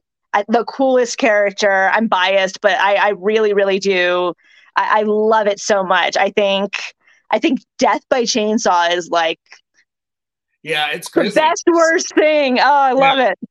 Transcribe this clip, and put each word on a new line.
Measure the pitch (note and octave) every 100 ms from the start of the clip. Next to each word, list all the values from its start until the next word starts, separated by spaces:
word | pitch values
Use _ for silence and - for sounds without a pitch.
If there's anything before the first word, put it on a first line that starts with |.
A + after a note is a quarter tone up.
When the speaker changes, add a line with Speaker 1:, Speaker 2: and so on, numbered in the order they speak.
| _ _ _
Speaker 1:
uh, | G#3 G#3
the | A#3 G#3+
coolest | - C4 B3+ A#3 -
character. | B3 G#3 G3+ G3 G#3 F#3+ F#3+
I'm | G#3 A3+
biased, | F#3+ F#3 G3 F#3+ -
but | G3+ E3+
I, | G3 G3
I | G3+ F3+
really, | F#3+ A3 G#3+
really | G3+ G3 F#3+
do. | G3 F#3 F3+ F3+ F3+ - _ _ _ -
I, | G3 G#3+
I |
love | G#3+ G#3 G#3+ A3 G#3
it | G3+
so | - G3+
much. | F#3 F3+ D#3+ -
I | G3+
think, | G#3+ G3 G3 G3+ - - - _ _ -
I | A3
think | D#4 C4+ - -
Death | A#3+ A3+ -
by | C4
Chainsaw | A#3 G#3+ G#3+ G#3+ G#3 F3 E3+
is, | F3 E3
like, | E3+ E3 E3 _ - _ _ _ _ _ _ _ _ _ _
Speaker 2:
Yeah, | D3+ D#3 D3+
it's | D#3+ -
Speaker 1:
the | -
Speaker 2:
crazy. | G3+ D4+
Speaker 1:
best, | D#4 F4 -
worst | E4 D#4+ E4 - -
thing. | D4+ D4+ C4+ B3
Oh, |
I | B3+ C#4+ C4+
Speaker 2:
Yeah. |
Speaker 1:
love | C4 C4+ C4+
it. | A#3 - -